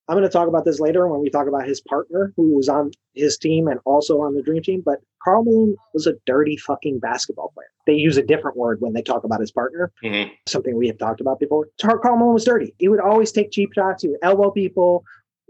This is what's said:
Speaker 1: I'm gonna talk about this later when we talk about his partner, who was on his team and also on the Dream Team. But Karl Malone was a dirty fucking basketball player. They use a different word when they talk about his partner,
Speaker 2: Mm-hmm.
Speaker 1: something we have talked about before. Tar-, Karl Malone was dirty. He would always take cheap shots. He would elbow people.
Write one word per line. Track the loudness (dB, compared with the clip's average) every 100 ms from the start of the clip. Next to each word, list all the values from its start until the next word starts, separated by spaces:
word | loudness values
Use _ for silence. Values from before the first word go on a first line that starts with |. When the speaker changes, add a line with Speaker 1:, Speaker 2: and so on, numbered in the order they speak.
| -4
Speaker 1:
I'm | 0
gonna | 2
talk | 2 2
about | 2
this | 0 0
later | 0 2 0
when | 0
we | -2
talk | -2 -2
about | -4 -4
his | -8
partner, | -4 -6 -4 -4 -4 0
who | 2
was | 2 2
on | 0 -2 -8 _
his | -4 -2 0
team | 0 0 0
and | -2
also | 0 2 2 0
on | 0
the | -2
Dream | -2 -2
Team. | -2 -2
But | -2 -4 _ _
Karl | 0 2
Malone | 4 4 2 0 _
was | -2 -2
a | -2
dirty | 0 0 0 -2
fucking | -6 -6 -6 -6
basketball | -4 -6 -6 -10 -12
player. | -14 -20 _ 0
They |
use | 2 4 2
a |
different | 2 0 0 -4
word | -2 -2
when | -4
they | -4
talk | -4 -4
about | -2 -4
his | -4
partner, | -6 -8 -6 -8 -6
Speaker 2:
Mm-hmm. | -6 -4 -4 -8 -8
Speaker 1:
something | -6 -4 -2
we | -2
have | -2
talked | -6 -4
about | -4 -4
before. | -2 -2 -2 -2
Tar-, | 0 2
Karl | 2 2
Malone | 4
was | 2 2
dirty. | 0 -2 -2
He | 2
would | 2
always | 4 2 2
take | 0 -2
cheap | -2 -2
shots. | 0 -2 -2
He | -4
would | -2
elbow | 2 2 2
people. | 0 -2 2 2 2 -2 -18 _ _ _